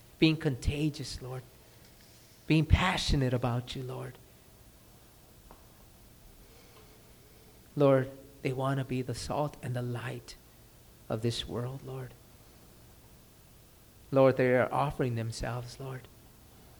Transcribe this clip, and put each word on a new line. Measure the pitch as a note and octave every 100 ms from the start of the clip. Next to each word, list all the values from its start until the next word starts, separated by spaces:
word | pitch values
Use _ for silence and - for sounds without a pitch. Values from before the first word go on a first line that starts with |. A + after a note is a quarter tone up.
| - -
being | D#3+ D#3
contagious, | D#3 B2 - C#3+ D3+ C#3 B2+ -
Lord, | B2+ B2+ - - - - - - - - - - -
being | D#3 D#3
passionate | - F3+ F3+ - D3 B2+
about | B2 B2 A#2+ A#2+
you, | C#3
Lord. | B2+ B2+ A#2 - - - - - - - - - - - - - - - - - - - - - - - - - - - - - - - - - - - - -
Lord, | C#3+ C3+ B2+ - - -
they | C3+
want | B2+ C3 C#3
to |
be | B2+ B2+
the | B2+
salt | A#2+ - C#3 - -
and | B2
the | B2
light | A#2+ A#2+ A2+ B2 - - - - - - - - -
of | A2+
this | A#2 A#2 -
world, | A2 B2 C3+ C3
Lord. | C3 B2+ - - - - - - - - - - - - - - - - - - - -
Lord, | C3+ C3+ B2+
they | B2+
are | B2 A2+
offering | B2+ C#3+ - C3 A#2
themselves, | A#2 A#2 C3 B2 A#2+ -
Lord, | C3+ C3 - - - - - - -